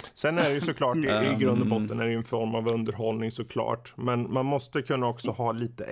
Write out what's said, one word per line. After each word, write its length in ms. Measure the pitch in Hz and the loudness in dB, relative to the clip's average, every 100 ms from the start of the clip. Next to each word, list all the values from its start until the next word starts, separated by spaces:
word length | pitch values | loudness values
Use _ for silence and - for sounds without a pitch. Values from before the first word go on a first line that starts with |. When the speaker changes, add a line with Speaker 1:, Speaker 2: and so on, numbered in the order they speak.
| - | -4
Speaker 1:
Sen 240 | - 151 170 | -2 0 2
är 40 | 160 | 2
det 60 | |
ju 60 | 143 | 2
såklart, 360 | 165 147 139 139 | -2 0 2 2
i, 40 | |
i 80 | 143 | 2
Speaker 2:
Mm. 280 | 107 110 - | 2 2 2
Speaker 1:
grund 200 | 107 - | 4 4
och 60 | 104 | 4
botten 340 | 110 107 117 | 2 0 -2
är 40 | |
det 60 | 113 | 0
ju 60 | 113 | -2
en 80 | |
form 300 | 113 117 113 | -2 -2 0
av 140 | 113 113 | 0 0
underhållning 640 | 117 110 101 110 110 113 | 0 -2 -2 -2 -2 -4
såklart. 600 | 113 113 117 113 117 - - | -6 -6 -2 0 -2 -6 -6
Men 360 | 123 123 117 | 0 0 0
man 140 | 127 131 | 0 2
måste 360 | 143 - 147 | 0 0 -4
kunna 240 | 127 139 120 | -2 0 0
också 220 | 117 - | -2 -6
ha 220 | 117 120 | -2 -2
lite 320 | 113 117 120 - | 0 -4 -6 -4